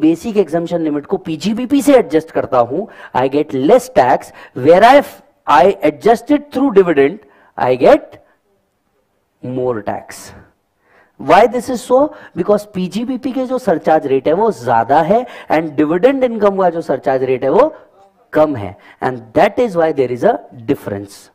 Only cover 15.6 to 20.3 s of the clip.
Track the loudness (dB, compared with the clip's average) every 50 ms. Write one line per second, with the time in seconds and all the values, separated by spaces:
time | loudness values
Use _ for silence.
15.6 | -2 -4 -2 -2 0 0 0 2 2 2 2 0 -2 -2 -2 -2 -2 -2 0 0
16.6 | 0 0 -2 -2 -4 -4 -6 -4 -2 -2 -2 -2 -2 -2 -2 -2 -2 0 2 2
17.6 | 2 0 -2 -8 -20 _ _ _ _ _ _ _ _ _ 0 0 0 0 -2 -6
18.6 | -10 -12 -14 -18 _ -20 -12 _ -8 -8 -8 -8 -12 -4 0 0 0 2 0 -2
19.6 | -4 -2 0 0 0 0 0 -2 -2 -2 -2 -2 0 0